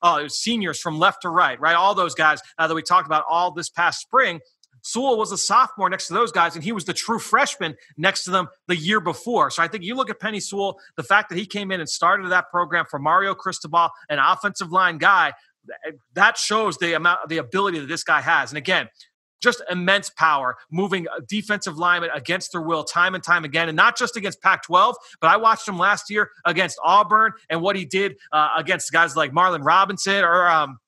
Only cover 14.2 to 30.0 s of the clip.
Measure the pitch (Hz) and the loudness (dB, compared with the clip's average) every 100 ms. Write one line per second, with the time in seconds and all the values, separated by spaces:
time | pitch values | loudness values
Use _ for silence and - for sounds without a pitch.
14.2 | 147 185 202 - 175 185 180 160 175 190 | 2 2 -2 -6 -2 2 2 2 4 4
15.2 | 151 - _ _ 104 - 160 156 _ 170 | 2 -2 _ _ -20 -16 -14 -16 _ 2
16.2 | 208 233 - 214 214 147 170 160 170 180 | 2 4 -2 0 0 -2 -2 0 0 0
17.2 | 151 165 127 185 202 165 139 165 - 151 | -2 -6 -2 -2 0 -2 -6 -8 0 0
18.2 | 135 160 123 147 147 175 113 _ _ _ | 2 0 0 -6 -2 -2 -2 _ _ _
19.2 | _ _ 240 240 - 180 180 196 - - | _ _ 0 0 -6 -2 0 0 -2 0
20.2 | 160 147 127 120 _ 165 196 190 160 143 | 2 2 0 -6 _ -4 -2 -2 -6 -10
21.2 | 131 208 208 208 190 151 175 175 165 143 | -6 -6 -4 -6 -6 -2 0 0 -2 -6
22.2 | 131 180 - 175 160 160 147 233 190 185 | -4 -4 -4 -8 -4 -4 -2 0 0 -2
23.2 | - 175 151 160 165 156 220 233 240 233 | -2 -2 -2 -4 -2 2 2 2 -4 -4
24.2 | 196 - 190 180 - 180 220 - - - | -8 -2 0 0 2 4 4 0 -14 -2
25.2 | 165 208 220 214 - 180 190 208 - 208 | 2 4 4 2 -2 -2 0 0 -2 -2
26.2 | 202 _ 170 175 180 - 160 196 214 214 | -2 _ -2 0 -2 0 4 4 6 4
27.2 | 220 214 _ 165 185 196 151 190 196 - | 2 -2 _ -2 0 -2 -2 -2 -2 -4
28.2 | - 151 151 151 151 180 - 160 165 147 | -2 0 2 0 -2 -4 0 2 2 2
29.2 | 143 151 185 165 143 180 196 196 | 0 2 2 2 4 4 4 0